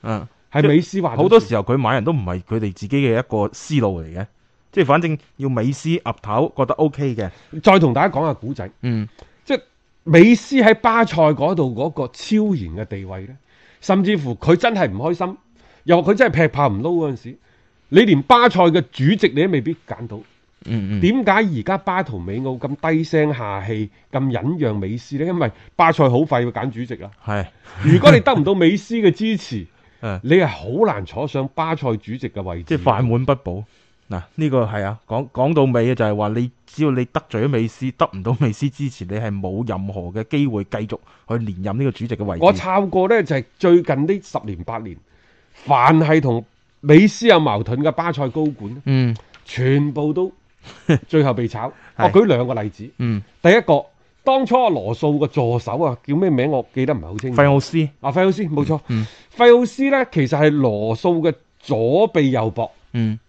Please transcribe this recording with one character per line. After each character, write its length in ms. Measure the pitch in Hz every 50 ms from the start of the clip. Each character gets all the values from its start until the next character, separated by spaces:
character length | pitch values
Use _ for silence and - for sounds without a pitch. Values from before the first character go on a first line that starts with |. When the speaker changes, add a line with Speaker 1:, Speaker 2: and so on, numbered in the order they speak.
Speaker 1:
嗯。 260 | - 110 110 104 80 117 _ _ _ _
Speaker 2:
係 160 | - 143 151 143
美 140 | 147 160
斯 180 | 175 - - 196
話 100 | 175 151
咗 60 | 117
算。 80 | 123 156
Speaker 1:
好 60 | 196
多 100 | 233 226
時 160 | - 98 117
候 60 | 107
佢 160 | 98 - 120 139
買 160 | 131 107 123
人 100 | 131 104
都 80 | 143
唔 120 | 170 143 101
係 180 | 90 87 92
佢 140 | 87 _ 110
哋 180 | 113 107 101 90
自 140 | - - 98
己 20 |
嘅 300 | 123 139 139 127 113 117
一 20 | 127 _
個 260 | 117 107 101 104 -
思 260 | - - - 156 143
路 220 | 117 101 95 85
嚟 140 | 80 80 82
嘅， 100 | 87 120 - _ _ _ _ _ _ _ _
即 100 | - 202
係 40 | 175
反 160 | 127 143 160
正 160 | 170 165 156 143 _ _ _ _
要 120 | 135 139
美 220 | 131 117 110 127
斯 180 | 143 - - 160
岌 260 | 165 175 _ 107 - -
頭， 320 | - 104 104 117 147 170 -
覺 100 | - 135 120
得 60 | -
OK 400 | - 156 156 139 - 143 139 120
嘅。 160 | 107 104 90 - - _ _ - 156 -
Speaker 2:
再 160 | - 190 196
同 120 | 165 139
大 160 | 117 135 156 202
家 80 | 147
講 80 | - 156
下 100 | 160 135
古 180 | - - 117 139
仔。 160 | - 98 95 _ _
Speaker 1:
嗯。 260 | - 123 117 110 107 107 _ - - _ _ _ _
Speaker 2:
即 120 | - -
係 60 | - - _ _ _ _ _ _ _ _
美 320 | 165 156 165 175 220 240
斯 220 | - - - 277 269
喺 180 | 233 214 220
巴 280 | 220 - 240 220 233 233
塞 120 | - -
嗰 400 | 160 160 151 151 123 139 160 190
度 180 | 165 151 131 120
嗰 160 | 104 135 165
個 180 | 147 - 135 120
超 440 | _ - - - 214 214 214 214 190
然 320 | 143 98 82 78 92 110
嘅 0 |
地 200 | - 107 98 98
位 160 | 92 92 95 95
呢， 100 | 107 131 139 _ _ _ _ _ _ _ _
甚 220 | - - 190 196 190
至 120 | 185 214 175
乎 180 | 143 127 120
佢 200 | - - 147 170
真 200 | 170 - 233 226
係 120 | 196 175 123
唔 60 | 92 98
開 160 | 127 160 175
心， 220 | 165 185 180 190 - _ _ _ _ _ _ _ _ _
又 140 | - 170 170
話 120 | 165 160
佢 40 | 214
真 160 | 202 254 226
係 100 | 139 147
劈 60 | 160 151
炮 180 | - 135 147 131
唔 80 | 101 98
撈 0 |
嗰 300 | 120 165 180 170 160 147
陣 100 | 131 117
時， 160 | - 117 - _ _ _ _ _ _ _ _ _ _ _ -
你 60 | 190
連 200 | 240 208 175 139 143
巴 260 | - 247 240 240 247
塞 100 | - 180 180
嘅 160 | 170 156 185 143 -
主 120 | _ - 131
席 280 | 147 214 202 - 175 123
你 100 | 139 165
都 60 | 196
未 120 | 180 143
必 140 | 110 156 165 _ _ _
揀 200 | - - 120 113
到。 100 | 107 107 - _ _ _ _ _ _ _ -
Speaker 1:
嗯， 320 | - 113 113 98 95 107 101
嗯。 40 |
Speaker 2:
點 220 | 175 180 226 269 233
解 80 | 208
而 300 | 190 208 226 196 156 123
家 160 | 101 175 190 196
巴 240 | - - 180 185
圖 160 | 185 - 117 92
美 220 | 85 92 98 117
奧 180 | 131 135 131 120
咁 340 | 117 135 139 - - 160
低 120 | 160 160 160
聲 280 | 156 - 160 151 151
下 320 | 147 120 117 104 98 98 95
氣、 240 | 107 113 107 110 101 _ _ _ _
咁 200 | - 131 135 135
忍 260 | 120 104 92 131 170 170
讓 180 | 151 117 107
美 220 | 104 98 95 107 123
斯 180 | - - 139 139
呢？ 80 | 156
因 120 | 175 185 175
為 140 | 160 117 - _ - - _
巴 160 | - 180 165
塞 180 | 156 - 156 131
好 120 | 120 123
快 200 | 160 151 139 123
要 100 | 120 120
揀 200 | 113 - 110 135
主 120 | 113 113 123
席 120 | 120 127 -
啦。 120 | 92 98 98 _ _
Speaker 1:
係。 220 | - 104 101 95 - _ _ _ - - - 98
Speaker 2:
如 160 | 151 160 190
果 120 | - -
你 80 | - 240
得 140 | - 185 185
唔 100 | 175 147
到 120 | 185 202
美 200 | 190 170 165 196
斯 200 | 202 - - 226
嘅 160 | 233 208 170
支 260 | 175 - 214 220 220 190
持， 300 | - - 127 107 87 - _ _
Speaker 1:
<laughs> 200 | _ _ _ _
嗯。 180 | - 113 98 92 98
Speaker 2:
你 80 | 123 160
係 120 | 185 180 139
好 380 | - - - 98 123 170 226 214
難 140 | 139 101 92
坐 220 | 82 - 113 139 151
上 200 | - 139 135 139 _
巴 220 | - 160 160 160
塞 200 | 156 143 127 113 104
主 160 | _ - 113
席 140 | 131 - 117
嘅 140 | - 104
位 220 | 95 92 85 85 85
置。 120 | - 165
Speaker 1:
即 80 | 143 -
係 0 |
飯 260 | 139 113 98 127 117
碗 120 | 113 120 131
不 120 | 127 139
保。 280 | 127 _ 92 87 98 107 _ _ _ _ _ _ _ _ _
嗱， 120 | 104 87 87 _ _
呢 140 | - 156 151
個 160 | 131 131 117
係 180 | 107 104 104 98
啊， 160 | 98 107 113 _ _
講， 220 | 113 120 143 143
講 240 | _ - 127 143 165
到 100 | 151 139
尾 280 | 131 120 120 113 123 127
就 100 | 117 117
係 120 | 107 104
話 120 | 104 107 104
你， 220 | 107 117 120 123 _ _ _
只 180 | _ - - 151
要 80 | 151
你 140 | 131 127 127
得 160 | 123 _ 156 - _
罪 140 | - 110 113
咗 20 | 143
美 200 | 139 113 113 113
斯， 240 | - - 127 131
得 180 | 127 _ 170 - -
唔 80 | 95 92
到 120 | 110 123 113
美 120 | 143 123
斯 160 | 107 - - 143
支 200 | 131 - 147 135
持， 160 | - - -
你 60 | 87
係 200 | 98 107 117 110 101 98
冇 280 | 98 92 95 104 123 110
任 200 | 98 92 95 98
何 140 | 95 98 87 87
嘅 140 | 90 110 110 _
機 180 | - 147 147 139
會 160 | 113 104 101
繼 140 | _ - 110
續 180 | 107 104 - - _ _ _ _ _ _
去 100 | 113 117
連 240 | 117 104 95 87
任 160 | 95 110 113 120
呢 60 | 139
個 60 | 135
主 60 | 117 -
席 160 | 113 117 117
嘅 80 | 101 104
位 140 | 101 90 82
置。 60 | 165
Speaker 2:
我 80 | 185
抄 300 | 208 185 175 185 185 196 202 190
過 200 | 165 185 185 190
呢， 140 | 226 226 185
就 120 | - 160
係 80 | 135 120 _ _ _
最 240 | - 180 170 175 170
近 240 | - 143 135 143 165
呢 120 | 196 202 -
十 160 | - - 135 -
年 120 | 107 98 85 85
八 160 | - 113 113
年， 180 | 113 101 85 78 _ _ _ _ _ _ _ _ _ _ _
凡 460 | - - 127 143 131 120 131 160 160
係 200 | 160 151 156 160
同 240 | 135 131 117 117 110 _ _ _ _ _ _ _
美 260 | - 143 151 165 202 214
斯 200 | 208 - 233 240
有 120 | 202 170
矛 240 | 156 139 107 104 110
盾 160 | - 117 127
嘅 100 | 147 160 -
巴 180 | - 165 175
塞 160 | 156 139 143 131
高 160 | - 156 156
管 240 | 151 139 113 107 101 117
呢， 60 | 139 139
Speaker 1:
嗯。 300 | 139 135 131 127 120 113 110 - _ _ - _
Speaker 2:
全 460 | - - - 127 131 139 143 147 147 139
部 180 | 151 147 151
都 200 | 151 180 185 185 - _ _ _ _ _ _ -
Speaker 1:
<laughs> 400 | - - _ - 160 - - _
Speaker 2:
最 160 | - 156 147
後 100 | 139 123
被 140 | 104 120 117
炒。 240 | - 107 113 131 - _ - - _ -
Speaker 1:
係。 60 | 110
Speaker 2:
我 80 | 104
舉 140 | 98 190 -
兩 200 | 208 147 120 123
個 160 | 120 123 117
例 80 | 104 107
子。 200 | - - 104 131 _ _
Speaker 1:
嗯。 260 | 127 117 113 101 101 _ _ _
Speaker 2:
第 80 | - 170
一 100 | 190 233
個， 240 | - - 156 143 - - _ _ _ _ _ _ _
當 200 | 269 262 262 269
初 160 | - 233 254
阿 80 | 254 220
羅 240 | 170 127 92 101 117
素 240 | - - 151 147 147
嘅 100 | 147 143
助 300 | - 151 127 117 120 120
手 220 | - - - 139
啊， 180 | 170 147 123 - _
叫 80 | - 143
咩 160 | 160 196 190
名？ 220 | 151 127 123 147
我 120 | 151 131 - _ _
記 120 | 131 131
得 80 | 135 139
唔 60 | 113
係 20 | 76 80
好 100 | 92 107
清 160 | 113 131 123
楚。 80 | 117
Speaker 1:
費 40 | 143
奧 140 | 143 139 139
斯。 300 | 131 - - 165 156 143 _ _
Speaker 2:
啊， 100 | - 139
費 140 | 127 175 185
奧 60 | 190
斯， 120 | 185 170 214
冇 220 | 165 156 147 143
錯。 140 | 139 156 156 - -
Speaker 1:
嗯。 180 | 123 110 110 107 - - - _ _ -
Speaker 2:
費 120 | 240 240
奧 160 | 240 240 247
斯 240 | 226 - - 269 277
呢， 160 | 277 269 254 247
其 160 | - 160 160 -
實 100 | 160 143
係 120 | 151 151
羅 420 | 147 147 135 123 107 104 107 110 113
素 280 | 113 - 180 175 165
嘅 120 | 156 165 151 - _ _ _ _
左 460 | _ - 143 110 113 120 139 175 214 220
臂 220 | - 170 147 135
右 200 | 127 120 110 113 -
膊。 160 | - 110 - _ _ _ _
Speaker 1:
嗯。 260 | - 120 113 110 107 113 _